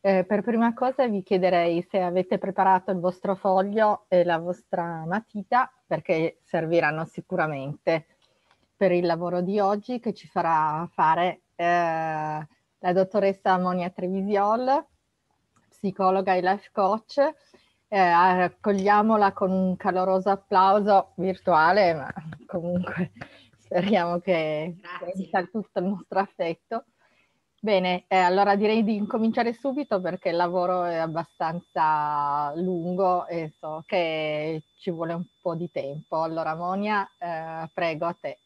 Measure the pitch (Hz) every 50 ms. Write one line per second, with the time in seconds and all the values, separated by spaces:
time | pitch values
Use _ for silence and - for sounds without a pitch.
0 | - 196 196 185 180 185 220 202 190 240 226 226 233 233 226 233 254 254 262 -
1 | 262 247 208 196 185 _ 208 185 185 180 180 175 170 170 170 170 180 _ - 196
2 | 180 180 175 185 180 185 - 185 - 196 185 - 190 185 185 185 - - 190 180
3 | 170 180 180 - - 196 190 185 - 202 185 190 190 202 202 220 220 208 208 -
4 | _ _ 185 180 175 175 170 165 170 175 180 - _ _ - 185 170 170 170 160
5 | 160 165 180 214 226 _ _ 208 196 _ - 240 262 - _ _ _ _ 170 151
6 | - - 180 160 160 165 - _ _ _ - 170 160 160 170 170 165 151 151 156
7 | 165 - _ - - _ 190 175 160 156 151 135 135 143 143 - _ - 165 160
8 | 156 _ _ _ _ _ _ _ _ _ _ _ _ _ _ _ 202 185 175 175
9 | 175 170 170 165 175 175 175 180 180 180 196 214 202 190 208 208 202 - 247 240
10 | - 233 190 - - 156 _ 190 165 165 165 156 156 156 151 160 170 175 _ -
11 | 165 156 160 170 175 185 165 _ _ _ _ - 175 170 175 175 175 165 160 160
12 | 160 160 156 156 156 156 151 156 156 151 _ _ _ _ _ _ - 185 180 190
13 | 190 185 - 208 196 196 190 196 _ 196 185 180 180 180 180 180 175 180 185 -
14 | 185 180 190 196 190 202 208 196 202 208 220 233 254 254 269 302 311 _ _ _
15 | _ _ _ _ _ _ _ _ _ _ _ _ _ _ _ _ - 196 185 -
16 | 196 185 190 196 196 196 185 185 175 185 190 202 - - _ - 196 185 202 220
17 | _ _ - 285 269 311 311 _ _ _ _ _ _ _ _ _ _ _ 214 196
18 | 185 175 170 170 180 190 180 180 180 170 - _ - 214 202 196 190 202 208 208
19 | 208 220 220 214 208 196 196 - 208 185 185 190 190 185 180 180 - 202 180 185
20 | 185 190 190 190 185 202 196 196 _ _ 208 185 185 190 196 214 202 208 202 196
21 | - _ _ - 180 190 185 - _ 185 170 156 156 165 185 208 202 175 165 151
22 | 131 - - - 156 160 156 - - - - 180 165 175 180 180 180 - - -
23 | 180 - _ - - - - - - _ _ _ _ _ - 180 175 202 214 190
24 | 170 170 175 175 175 196 180 165 160 156 202 151 156 180 170 175 - - 180 175
25 | 180 175 185 185 190 - - 196 175 - _ 220 196 _ _ 202 175 190 208 175
26 | - _ - 190 196 - _ - 185 165 165 _ _ _ 233 226 - _ _ _
27 | _ _ _ _ _ _ _ _ _ _ _ _ - 208 208 185 185 180 180 180
28 | _ _ 196 185 185 175 180 196 202 202 202 202 214 214 220 226 214 196 226 208
29 | 208 196 - 240 226 226 220 254 233 233 240 - - 277 262 285 285 _ 226 190
30 | 180 170 175 185 - 190 165 170 175 175 175 185 175 180 185 180 175 175 170 165
31 | 165 165 156 170 170 _ _ _ 175 160 165 175 - _ _ 180 160 156 156 151
32 | 147 151 151 147 143 143 143 147 147 143 147 165 185 180 185 175 165 175 180 180
33 | 196 185 180 175 - - 170 170 160 156 _ _ - 156 156 160 160 - - 185
34 | 170 160 160 156 156 151 151 151 151 156 160 156 - _ _ _ - 202 170 160
35 | 165 165 170 170 180 - _ _ _ 185 170 160 175 165 _ 147 135 139 143 156
36 | 202 _ - 160 160 165 160 165 160 156 160 160 175 180 185 196 202 214 214 202
37 | 196 - _ _ 175 175 170 160 160 160 160 160 165 160 _ - 175 170 160 151
38 | 170 170 170 _ - 147 139 _ _